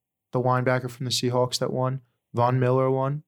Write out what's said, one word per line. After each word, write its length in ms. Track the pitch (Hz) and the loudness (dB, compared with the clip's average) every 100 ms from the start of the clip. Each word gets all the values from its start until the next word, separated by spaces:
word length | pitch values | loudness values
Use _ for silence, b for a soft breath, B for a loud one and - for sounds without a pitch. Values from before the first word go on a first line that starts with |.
| _ _ _ | _ _ _
the 80 | 127 | -2
linebacker 500 | 127 127 127 127 127 | 0 2 2 0 -2
from 160 | - 127 | -8 -4
the 60 | |
Seahawks 460 | 113 127 123 123 - | -2 0 0 0 -2
that 140 | 123 | -4
won. 280 | 131 127 131 - _ _ | -2 -2 -4 -10 _ _
Von 260 | 117 120 127 | 0 2 2
Miller 300 | 127 131 131 | 2 2 2
won. 340 | 131 135 147 | 0 -2 -6